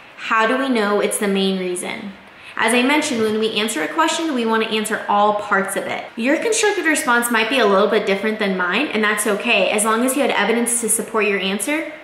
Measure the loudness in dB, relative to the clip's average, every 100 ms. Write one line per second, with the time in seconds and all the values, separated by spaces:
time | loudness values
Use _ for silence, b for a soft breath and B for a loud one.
0 | B -14 -2 2 2 2 0 0 2 0
1 | 0 -2 0 2 0 0 -2 -6 -6 -10
2 | -12 -16 -20 B B -4 0 2 2 2
3 | 0 0 0 0 0 0 -2 -2 -4 0
4 | 0 0 -2 -2 0 0 0 -2 -2 -4
5 | 0 2 4 2 0 0 0 -4 -6 -8
6 | -10 -4 0 0 0 2 2 2 0 0
7 | 2 2 2 0 2 2 4 4 4 2
8 | 0 0 -2 -2 -2 0 0 0 0 0
9 | 0 0 -2 -2 0 2 2 0 2 2
10 | 0 0 0 0 0 2 0 -2 -2 -2
11 | -2 -2 0 0 -2 -2 -2 -4 -6 -12